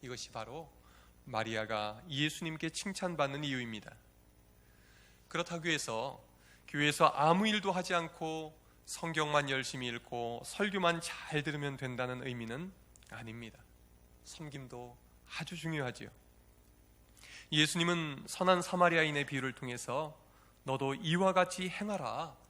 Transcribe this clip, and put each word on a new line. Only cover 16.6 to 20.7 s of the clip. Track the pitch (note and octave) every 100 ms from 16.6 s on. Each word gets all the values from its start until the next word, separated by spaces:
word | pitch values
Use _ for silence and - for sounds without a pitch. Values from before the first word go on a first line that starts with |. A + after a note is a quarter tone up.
| - - - - - - - - -
예수님은 | D3+ D3+ F3 E3+ E3+ D#3 C#3+ -
선한 | - F#3 F3+
사마리아인의 | F3 F3+ F3 E3 D#3 D3 C#3+
비유를 | C#3 C3
통해서 | - B2+ B2 - C3 D#3 - - - - -
"너도 | -